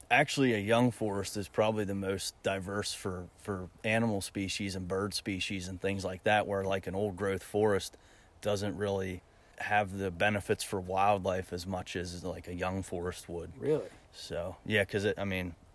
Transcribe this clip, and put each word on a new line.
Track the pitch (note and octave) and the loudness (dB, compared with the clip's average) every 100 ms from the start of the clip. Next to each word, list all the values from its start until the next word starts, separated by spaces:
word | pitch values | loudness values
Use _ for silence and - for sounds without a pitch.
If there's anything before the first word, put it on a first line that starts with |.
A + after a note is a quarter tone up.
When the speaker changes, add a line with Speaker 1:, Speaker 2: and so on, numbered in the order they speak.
| - | 4
Speaker 1:
Actually, | B2 D3+ C#3+ B2+ | 4 6 4 4
a | A2 | 4
young | G2+ A#2 B2 | 4 6 6
forest | - G#2+ G2 F#2+ G#2+ | 2 -2 -2 -2 -4
is | F#2+ | 0
probably | - G#2+ G#2+ | 2 4 2
the | G2 | 0
most | G2 F#2+ F#2+ - - | -2 -2 -2 -4 -4
diverse | G2 F#2+ F#2 G#2 - | -2 -2 -2 -4 -4
for, | - G2+ F#2 F2 - | -4 -6 -6 -10 -10
for | - F#2+ F2+ - | -6 -6 -6 -4
animal | A2 A2+ A#2 G2 | 2 4 4 0
species | - G#2 F#2+ - G2 F#2 | -2 -4 -2 -2 -4 -4
and | F2+ | -2
bird | F#2+ G2+ | 0 0
species | - - F#2 - G2 F2+ | -2 -4 -4 -4 -4 -6
and | F2+ | -4
things | G2 G2 | -2 -2
like | F#2 F#2 | -4 -2
that, | G#2+ G#2 G2 | 4 4 4
where, | G2 | 0
like, | F#2+ G2 F#2 | 0 0 -2
an | |
old | F#2+ G#2 F2+ | -2 -2 0
growth | G2+ F#2+ | -2 -2
forest | - G#2 G#2+ G2 - - - - - - | 0 4 6 4 0 -10 -20 -20 -20 -6
doesn't | G#2 G2+ G#2 F2+ | -2 0 -2 -2
really | G2+ G2 F#2+ F#2 - - - - | 0 0 -2 -8 -12 -20 -18 -10
have | - G#2 G2 G2 | 0 2 2 -2
the | F#2+ | -2
benefits | E2+ G#2 G#2 - G#2 | 2 2 2 0 -2
for | - G2 | -2 -4
wildlife | F2+ F#2+ G2+ G2+ F#2+ F#2 F2+ | -2 4 4 4 2 -2 -2
as | F2+ F#2 | -6 -4
much | F#2 - F#2 | -6 -4 -6
as, | F2 F2 | -6 -6
like, | F2 E2+ F2+ | -8 -8 -8
a | |
young | F2 F#2 F#2+ | -4 -2 -2
forest | - F2 F2 - - | -4 -4 -4 -6 -8
would. | E2+ E2 - | -8 -8 -4
Speaker 2:
Really? | B2+ D3 F#2+ - - | 0 0 -2 -14 -20
Speaker 1:
So, | - - E2 F2+ - | -16 -8 -6 -6 -8
yeah, | - G#2+ | 0 2
'cause | G2 G#2 | 2 0
it, | G2+ - | 0 0
I | |
mean, | G2 F#2 F2+ - - | -2 -2 -4 -10 -18